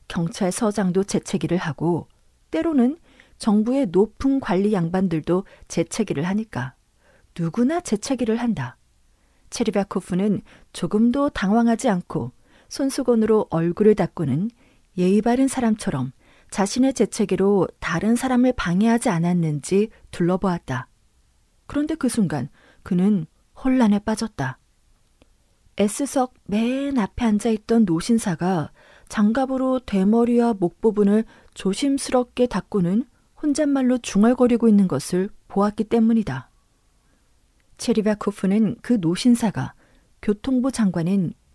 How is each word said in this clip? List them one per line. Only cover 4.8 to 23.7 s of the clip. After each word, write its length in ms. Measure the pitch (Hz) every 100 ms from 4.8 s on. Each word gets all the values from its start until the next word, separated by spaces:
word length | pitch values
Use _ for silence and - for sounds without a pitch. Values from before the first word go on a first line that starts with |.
| 170 190 190 160 151 180 - - -
재채기를 540 | - 165 - 208 -
하니까 520 | 180 202 220 - 127 _ _ _ _ _ _ -
누구나 400 | 165 226 247 339
재채기를 560 | - 208 - 262 226 226
한다. 400 | 240 165 123 - _ _ _ _ _ _ -
체리바코프는 920 | - 220 202 190 190 - 180 214 190 - - _
조금도 580 | - 175 208 240 277 285
당황하지 580 | - 190 233 233 233 262
않고 420 | 180 - 151 123 _ _ _ -
손수건으로 800 | - 269 277 247 226 214 214 -
얼굴을 460 | 165 170 170 214 214
닦고는 560 | 165 - 143 135 220 _ _ _ _ -
예의 240 | 180 208
바른 240 | 233 247 269
사람처럼 640 | - 226 220 - 143 131 - _ _ -
자신의 420 | - 190 247 269
재채기로 760 | 262 202 - 196 180 196 202 160 -
다른 360 | - 165 202 240
사람을 380 | 262 247 254
방해하지 560 | - 175 180 226 233 240
않았는지 800 | 170 175 180 160 147 - 196 220 - -
둘러보았다. 760 | - 175 185 196 170 - 123 - _ _ _ _ _ _ _ -
그런데 300 | 285 302 320
그 140 | 247
순간 400 | 233 170 147 147 _ _ _
그는 420 | - 180 196 202 156 _ _ -
혼란에 340 | 262